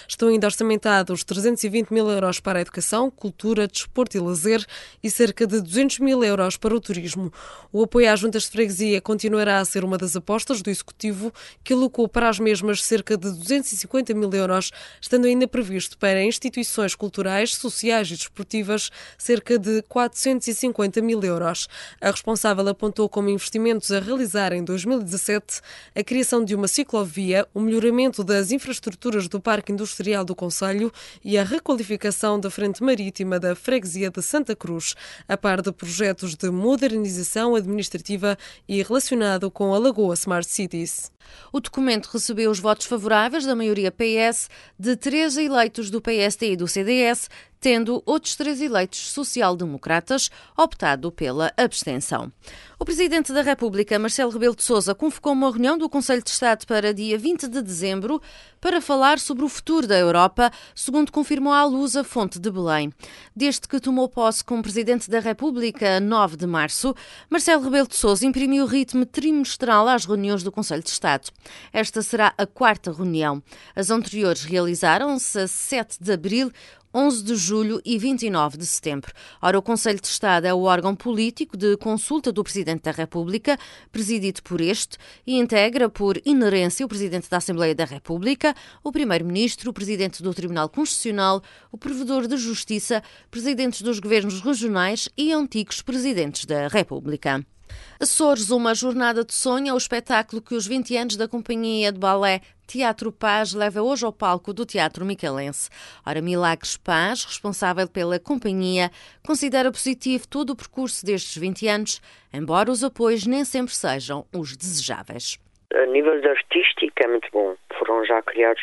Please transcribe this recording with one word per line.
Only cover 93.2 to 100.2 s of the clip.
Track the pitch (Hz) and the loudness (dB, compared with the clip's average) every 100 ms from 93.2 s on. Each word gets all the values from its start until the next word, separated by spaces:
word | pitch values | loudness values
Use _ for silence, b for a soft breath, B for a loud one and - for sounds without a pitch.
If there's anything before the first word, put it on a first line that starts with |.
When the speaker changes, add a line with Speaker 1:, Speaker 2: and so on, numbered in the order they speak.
| B | B
Speaker 2:
presidentes | 233 247 254 254 - | -6 -4 0 -2 -2
dos | 214 220 | -4 -4
governos | 202 220 202 190 | 2 2 2 -2
regionais | 208 262 226 196 185 214 - - | -2 0 0 2 0 0 -6 -2
e | 302 | 0
antigos | 311 285 220 208 - | 0 0 -4 -4 -6
presidentes | - 254 262 208 147 139 139 | -6 -2 0 0 -2 -4 -4
da | 147 143 | -2 0
República. | 208 170 135 139 147 143 147 143 _ B B B B | 0 0 -4 -6 -4 -2 -2 -4 _ B B B B
Açores, | 285 - 302 277 202 | -2 4 4 4 2
uma | 247 233 226 | 2 2 2
jornada | 254 247 240 233 226 | 0 0 2 0 -2
de | |
sonho, | - 262 254 277 | -2 0 0 0
é | |
o | 247 | -2
espetáculo | - 233 233 226 | -2 -4 0 0